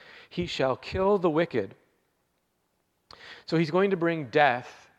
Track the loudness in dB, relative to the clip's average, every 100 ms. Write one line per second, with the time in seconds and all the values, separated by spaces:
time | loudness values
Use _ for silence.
0 | -20 -20 -12 -8 -6 -2 -2 -2 -6 -2
1 | 0 2 2 0 0 -2 -4 -10 _ _
2 | _ _ _ _ _ _ _ _ _ _
3 | _ -20 -20 -20 -4 0 2 2 2 2
4 | 0 -2 0 4 4 2 -6 -20 -20